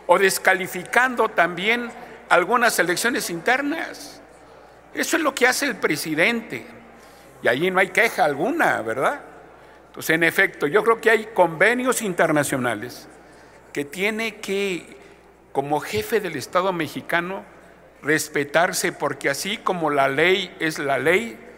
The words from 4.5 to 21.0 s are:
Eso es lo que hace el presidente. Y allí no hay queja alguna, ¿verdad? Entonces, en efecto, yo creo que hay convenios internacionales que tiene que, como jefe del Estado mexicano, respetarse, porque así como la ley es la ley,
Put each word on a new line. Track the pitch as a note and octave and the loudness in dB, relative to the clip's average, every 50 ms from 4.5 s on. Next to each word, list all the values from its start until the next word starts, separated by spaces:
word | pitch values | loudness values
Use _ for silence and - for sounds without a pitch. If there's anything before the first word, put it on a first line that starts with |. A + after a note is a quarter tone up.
| - - - - - - - - - | -20 -20 -20 -20 -20 -20 -20 -8 -6
Eso | - E3+ - E4+ | -4 -2 0 0
es | E4 D#4+ | 0 0
lo | C#4 - | -2 0
que | - A#3+ | 2 2
hace | B3+ B3 - C#4+ | 2 2 2 -2
el | C#4 G#3+ | -4 -2
presidente. | - - G3 D#3 D3 - E3 D3+ D3+ F3+ A3 A#3+ A#3 A3 - C#3 G#2+ - - - - - - - - - - - - - - - - | -2 -2 -2 -2 -2 -4 -2 0 2 2 2 0 -2 -6 -8 -12 -12 -12 -16 -20 -20 -20 -20 -20 -20 -20 -20 -20 -20 -20 -20 -8 -2
Y | - | 0
allí | A#2 B2 C#3 F3 F#3 | 2 2 2 0 0
no | F#3 F#3 | 2 2
hay | G3 F3+ | 0 2
queja | - G3 A3+ A3 - G3+ E3+ | 2 2 2 2 2 2 0
alguna, | D3+ C#3+ C3 E3+ B3 E4 D#4+ A#3 D#3+ A#2+ A2 | 2 0 0 -2 -2 0 0 2 2 0 0
¿verdad? | A2 A2 A2 B2+ D3+ A3 D4 - - - - - - - - - - - - - - | -2 -4 -2 0 0 0 -2 -4 -8 -16 -20 -20 -20 -20 -20 -20 -20 -20 -20 -20 -20
Entonces, | - - - - - D#3+ | -18 -14 -6 -2 0 2
en | E3 E3 | 2 2
efecto, | E3 - - G3 F#3+ - - D#3 | 2 4 2 0 0 0 -2 0
yo | D3 E3 G#3+ - | 2 2 4 4
creo | A3+ A3+ A3+ | 4 2 4
que | - A3 | 4 4
hay | A3+ A3 A3 - - | 4 2 2 0 2
convenios | F3+ F3+ E3 E3 D3+ F#3+ A3 B3 B3 B3 C4 A3+ - | 2 2 2 2 2 2 4 4 2 0 0 0 0
internacionales | A3 G3 E3+ - F3 D#3+ D#3 D3 C#3 - D3 B2+ A#2+ A#2+ A2 G#2+ A#2+ A#2+ - - - - - - - - - - - - - - - - | -2 -2 0 2 2 2 2 2 0 0 -2 -2 0 -2 -2 -4 -6 -12 -14 -16 -18 -20 -20 -20 -20 -20 -20 -20 -20 -20 -20 -20 -20 -10
que | - C#3+ D3 | -8 -8 -8
tiene | C#3+ - F3+ G3 G#3+ G#3+ A3 A3+ A3 G#3+ A3 | -6 -4 -4 -2 -2 -2 -2 -4 -6 -8 -8
que, | - - G3 G3 G3+ G3 F3+ D#3+ - - - - - - - - - - - _ _ - - | -6 -4 -2 -2 -2 -2 -4 -6 -8 -12 -20 -20 -20 -20 -20 -20 -20 -20 -20 _ _ -8 -4
como | C3+ C#3 C#3+ D3+ C#3+ | -4 -2 -2 -2 -4
jefe | - - G#3 G#3+ G#3 - F#3+ F#3+ | -4 -4 -6 -6 -2 0 -2 -2
del | F#3 E3+ D#3 | -2 -2 -6
Estado | C3 - - - F#3 F#3 G3 F3+ | -8 -6 -2 0 0 0 0 0
mexicano, | E3+ D3+ C3 - C3 - - E3 E3+ F3 F3+ F#3+ G3+ - - - - - - - - - - - - | -2 -4 -4 -6 -8 -4 -2 -2 -2 -2 -2 -6 -10 -12 -16 -20 -20 -20 -20 -20 -20 -20 -20 -20 -6
respetarse, | - C#3 D#3 D3 - - - D3+ C#3 - - D#3+ F3 F#3+ F3 - - E3+ | -2 0 0 0 0 -2 -4 -4 -2 0 2 2 2 0 -2 -4 -4 -4
porque | - - D#3 C#3 C#3 - - D3 | -4 -4 -6 -6 -4 -4 -4 -4
así | C#3 - - F#3+ G#3+ - | -4 -4 -6 -6 -6 -6
como | - - F#3 F3 D#3+ D3 | -4 -4 -4 -2 -2 0
la | D3 C#3 C#3 C#3 | 2 2 2 2
ley | C3+ C#3+ E3 F3+ F#3+ G3+ F#3 F3+ - - | 2 2 4 4 2 2 0 -6 -6 -6
es | E3 D#3 D#3 | -4 -4 -4
la | F3 D3 C#3 C3+ | -4 -2 -2 -2
ley, | B2+ | 0